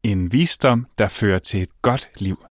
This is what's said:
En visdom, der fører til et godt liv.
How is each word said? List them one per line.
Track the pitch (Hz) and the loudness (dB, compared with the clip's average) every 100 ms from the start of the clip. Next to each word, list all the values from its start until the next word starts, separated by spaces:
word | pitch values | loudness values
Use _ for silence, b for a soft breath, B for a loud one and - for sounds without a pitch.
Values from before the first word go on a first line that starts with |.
En | 110 95 90 | 0 0 0
visdom, | 120 170 - 135 120 123 - | 2 0 2 2 2 -2 -2
der | 101 - | -2 2
fører | 104 92 | 0 0
til | - 98 | -2 -4
et | 92 _ | -4 _
godt | 123 131 - - | -2 -2 -6 -8
liv. | 95 92 - | -6 -6 -10